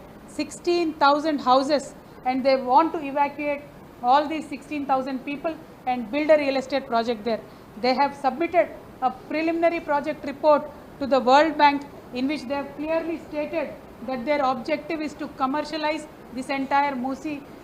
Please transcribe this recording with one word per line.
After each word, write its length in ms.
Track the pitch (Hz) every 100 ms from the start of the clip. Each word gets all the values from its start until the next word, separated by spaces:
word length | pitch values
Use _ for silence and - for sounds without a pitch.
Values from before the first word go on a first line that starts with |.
| - - -
sixteen 680 | - 302 - 349 349 320
thousand 460 | 294 277 294 311 285
houses, 540 | 254 262 269 285 - - - -
and 200 | 254 262
they 120 | 262 262
want 360 | 247 269 320
to 80 | 339
evacuate 600 | 277 285 285 285 294 285 - - - -
all 260 | 247 277 294
these 200 | 320 -
sixteen 380 | 285 - 302 277
thousand 380 | 262 254 262
people 320 | 285 285 330 311 - - 254
and 240 | 247 214
build 200 | 285 311
a 80 | 302
real 180 | 277 262
estate 300 | 262 269 269
project 380 | 233 233 220
there. 160 | 233 214 - - - 214
They 140 | 247
have 200 | 254 285
submitted 540 | 277 262 247 330 349 294 - - -
a 80 | 254
preliminary 680 | - - 302 330 330 330 339
project 440 | 320 285 294 302
report 460 | 277 277 311 285 294 - - -
to 60 | 269
the 120 | 262
World 400 | 233 277 320 302
Bank, 240 | 294 285 - - -
in 140 | 247 269
which 140 | 302
they 120 | 240
have 200 | 285 277 -
clearly 420 | 302 330 330 320 -
stated 420 | 294 294 330 277 - - - 233
that 180 | 254
their 200 | 262 294
objective 560 | 262 247 233 294 294 320
is 140 | 302
to 140 | - 285
commercialize 800 | - 262 294 294 311 302 311 - - -
this 140 | 247 262
entire 460 | 277 269 285 285
Musi 480 | 262 262 269 311 277 - -